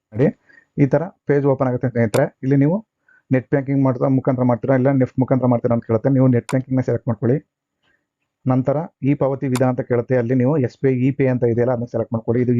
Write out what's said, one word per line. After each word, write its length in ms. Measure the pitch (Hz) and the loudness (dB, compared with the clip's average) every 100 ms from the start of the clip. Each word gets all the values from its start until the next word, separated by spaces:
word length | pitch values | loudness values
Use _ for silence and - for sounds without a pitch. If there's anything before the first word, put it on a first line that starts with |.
| _ | _
ನೋಡಿ 140 | 110 156 - _ - _ - | -2 0 -2 _ -20 _ 0
ಈ 40 | 139 | 2
ತರ 100 | 143 170 - - | 0 -2 -10 -2
ಪೇಜ್ 180 | 143 139 | 0 2
ಓಪನ್ 160 | 131 127 | 0 -2
ಆಗುತ್ತೆ 180 | 123 131 | -2 -4
ಸ್ನೇಹಿತರೆ. 320 | 120 113 131 139 - 131 | -2 0 0 -2 -4 0
ಇಲ್ಲಿ 140 | 139 | 2
ನೀವು 140 | 143 196 - _ _ _ - | 2 0 -6 _ _ _ -2
ನೆಟ್ 160 | 127 120 | -2 0
ಬ್ಯಾಂಕಿಂಗ್ 280 | 143 131 139 135 | -4 -2 0 0
ಮಾಡ್ತಾ, 220 | 123 139 131 | 0 0 0
ಮುಖಾಂತರ 260 | 135 131 127 | 0 0 0
ಮಾಡ್ತೀರಾ 240 | 120 - 131 | 0 0 2
ಇಲ್ಲ 100 | 131 135 | 2 2
ನೆಫ್ಟ್ 180 | 127 - | 0 -2
ಮುಖಾಂತರ 260 | 127 131 123 | 0 0 2
ಮಾಡ್ತೀರಾ 220 | 120 123 117 | 0 0 -2
ಅಂತ 100 | - | 0
ಕೇಳುತ್ತೆ. 200 | 110 135 135 | -2 2 2
ನೀವು 120 | 131 | 4
ನೆಟ್ 160 | 120 - | 2 0
ಬ್ಯಾಂಕಿಂಗ್ನ 320 | 131 127 131 127 | -4 -2 -4 -2
ಸೆಲೆಕ್ಟ್ 180 | 120 - | -4 -4
ಮಾಡ್ಕೊಳ್ಳಿ. 280 | 113 113 143 - _ _ _ _ _ _ _ _ _ 131 | -4 -2 -2 -4 _ _ _ _ _ _ _ _ _ -2
ನಂತರ 320 | 127 127 139 170 - 135 | 0 0 -2 -6 -6 -2
ಈ 40 | 143 | 0
ಪಾವತಿ 240 | 135 135 139 | -2 -2 -4
ವಿಧಾನ 160 | 123 127 | 0 0
ಅಂತ 100 | 123 127 | -2 -2
ಕೇಳುತ್ತೆ, 260 | 120 113 127 | -2 0 -2
ಅಲ್ಲಿ 140 | 117 131 | 0 0
ನೀವು 120 | 123 156 123 | 0 0 -2
ಎಸ್ 100 | - | -2
ಬಿ 60 | 139 | -2
ಐ 80 | 131 127 | 0 0
ಇ 40 | 131 | 0
ಪೇ 80 | 135 | 0
ಅಂತ 120 | 127 120 | 0 0
ಇದೆಯಲ್ಲ 200 | 113 120 123 | 0 0 -2
ಅದನ್ನ 140 | 117 | -4
ಸೆಲೆಕ್ಟ್ 200 | 117 113 113 | -6 -4 -6
ಮಾಡ್ಕೊಳ್ಳಿ. 260 | - 120 123 | -2 -2 0
ಇದು 80 | 120 | 2